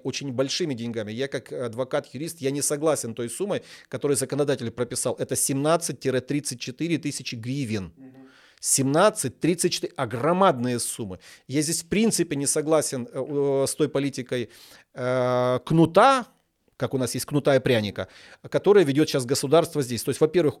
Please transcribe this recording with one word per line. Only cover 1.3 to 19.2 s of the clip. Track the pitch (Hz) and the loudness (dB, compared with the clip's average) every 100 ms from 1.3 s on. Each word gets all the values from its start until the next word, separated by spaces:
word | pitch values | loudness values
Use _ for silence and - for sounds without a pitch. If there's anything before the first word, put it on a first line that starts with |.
| 139 - | -6 -8
адвокат, | 147 120 110 127 151 - 127 | -8 -6 -6 -4 -4 -4 -10
юрист, | 156 - | -10 -4
я | 135 | -4
не | 143 | -2
согласен | - 147 156 139 117 | -2 0 0 0 -4
той | 110 117 | -8 -8
суммой, | - 196 143 - - - | -6 -4 -4 -8 -20 -14
которую | 127 143 127 | -4 -2 0
законодатель | 135 139 143 123 117 | 0 -2 0 0 -4
прописал. | - - 123 123 - | -6 -6 -2 -4 -4
Это | 135 165 | -4 -2
семнадцать-тридцать | - 135 151 170 - 120 131 127 - 143 - 120 | -2 0 2 0 0 -4 -2 -2 -2 -4 -4 -10
четыре | - 120 165 160 | -12 -8 -4 -2
тысячи | 147 - - 120 | -4 -8 -10 -10
гривен. | 120 139 120 107 85 - - - - _ _ _ | -6 -6 -4 -4 -6 -14 -20 -20 -20 _ _ _
Семнадцать-тридцать | - - 135 151 208 208 135 - 156 175 180 | -2 0 2 4 4 2 -6 -2 -2 0 0
четыре. | - - - | -2 -6 -6
Огромная | 120 117 147 180 190 131 123 120 | -6 -2 0 4 4 4 0 -2
сумма. | - - 104 92 - - - | -4 -8 -10 -10 -16 -20 -4
Я | 139 | -2
здесь, | 151 170 | 0 -4
в | - | -2
принципе, | 190 226 - 165 143 | 2 2 2 -2 -2
не | 143 | -2
согласен, | 156 147 156 143 131 120 | -2 2 2 2 -4 -6
э, | 131 | -6
у, | 131 143 139 139 135 | -4 0 2 2 0
с | - | 0
той | 147 | 0
политикой, | 143 143 131 123 127 113 - - - _ | 0 -2 -6 -6 -6 -6 -12 -20 -20 _
э, | 135 127 127 123 123 123 127 - | -6 -2 0 2 2 2 0 2
кнута, | 165 165 190 254 262 - _ _ _ _ - | 4 6 6 6 4 -2 _ _ _ _ -6
как | 123 | -4
у | 127 | -2
нас | 120 127 | -2 -4
есть | - | -2
кнута | 147 147 135 | 0 4 4
и | |
пряника, | 135 117 104 98 95 - - - - | 4 2 0 -6 -10 -14 -20 -20 -4
которая | 147 180 202 143 | 2 6 6 6
ведет | 135 151 | 4 2
сейчас | 143 | 0